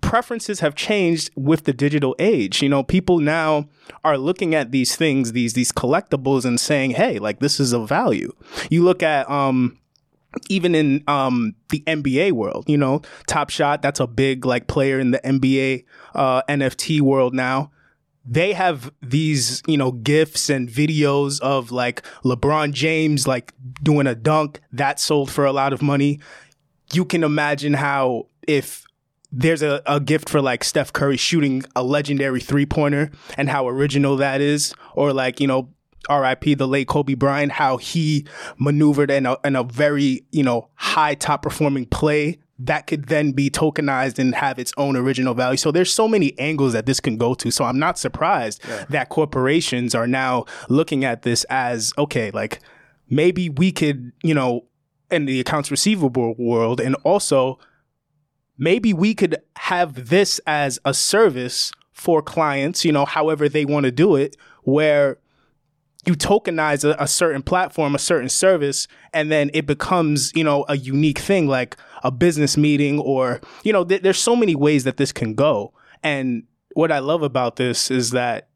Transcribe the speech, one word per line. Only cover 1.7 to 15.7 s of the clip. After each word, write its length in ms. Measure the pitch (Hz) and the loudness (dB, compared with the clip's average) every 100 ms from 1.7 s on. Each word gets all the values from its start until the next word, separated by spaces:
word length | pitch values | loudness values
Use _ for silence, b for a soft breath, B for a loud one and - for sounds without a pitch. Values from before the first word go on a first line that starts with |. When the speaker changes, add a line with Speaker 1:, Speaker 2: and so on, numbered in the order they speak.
Speaker 1:
digital 420 | 127 143 147 139 127 | 0 0 2 0 0
age. 440 | 190 196 95 - | 0 2 0 0
You 80 | 143 | 2
know, 120 | 139 | 0
people 360 | 131 185 185 175 | 2 0 2 2
now 500 | 147 165 156 151 147 B B B | 2 0 2 0 -2 B B B
are 140 | 156 143 | 0 0
looking 380 | 139 180 180 | 0 -2 0
at 180 | 156 123 | 0 0
these 240 | 135 123 - | 0 -2 0
things, 360 | 160 135 120 | 0 2 0
these, 200 | 117 117 | -2 -2
these 200 | 117 120 | 0 -2
collectibles 760 | - 123 160 - 139 131 135 123 | -2 0 0 0 -4 0 0 0
and 120 | 120 | -2
saying, 340 | - 147 135 | 0 0 0
"Hey, 260 | 120 233 113 | 0 0 0
like, 220 | 107 101 | -4 -2
this 200 | 139 - | -2 0
is 140 | 135 | 0
of 120 | 120 110 | 0 0
value." 460 | 147 233 104 50 - B B B | 0 0 0 -4 -10 B B B
You 120 | 160 | 2
look 200 | 175 180 | 4 4
at, 260 | 165 147 131 | 2 0 0
um, 480 | 143 139 127 123 - _ _ _ _ _ - - | -2 0 2 0 -2 _ _ _ _ _ -16 -4
even 260 | 190 180 | 0 2
in, 300 | 165 151 139 147 | 2 2 0 0
um, 480 | 143 135 123 113 - _ | 0 2 0 -2 -4 _
the 160 | 151 156 | -6 -2
N 140 | 160 | -2
B 180 | 139 131 | 0 2
A 100 | 190 | 2
world, 320 | 139 98 - - | 0 -4 -6 0
you 120 | 147 | 0
know, 240 | 139 143 B B - | 2 -2 B B -4
Top 240 | 156 143 | -2 -2
Shot, 320 | - 147 147 | -2 0 0
that's 180 | 139 139 | -2 -2
a 60 | 127 | -4
big, 400 | 113 135 131 123 | 0 0 0 -2
like, 220 | 123 - | -2 -2
player 300 | - 139 135 | -2 0 0
in 120 | 131 | 0
the 140 | 127 | 0
N 140 | 131 135 | 0 0
B 220 | 131 135 | 2 2
A, 240 | 131 | 0